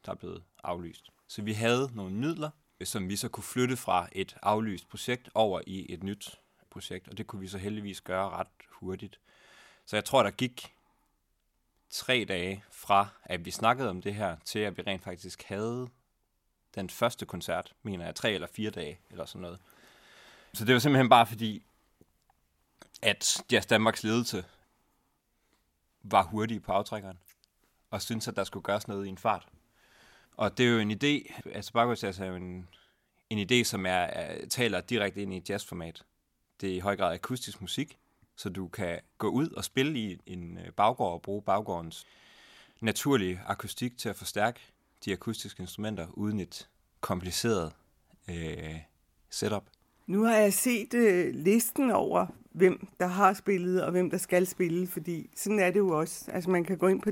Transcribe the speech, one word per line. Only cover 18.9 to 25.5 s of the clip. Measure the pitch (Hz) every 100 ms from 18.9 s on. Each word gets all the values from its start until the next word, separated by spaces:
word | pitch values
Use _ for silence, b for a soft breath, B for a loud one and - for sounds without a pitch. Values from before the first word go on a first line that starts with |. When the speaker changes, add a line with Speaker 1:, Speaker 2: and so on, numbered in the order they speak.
| - _
Speaker 1:
eller | 87
sådan | 82 -
noget. | 87 90 b b b b b b b b b
Så | -
det | 110
var | 127
simpelthen | 143 135 123
bare | 123 117
fordi, | 113 113 104 _ _ _ _ _ _ _ _ _ _ _ _ - -
at | 107 101 - - -
Jazz | 113 -
Danmarks | 110 113 -
ledelse | 107 113 117 101 87 _ _ _ _ _ _ _ _ _ _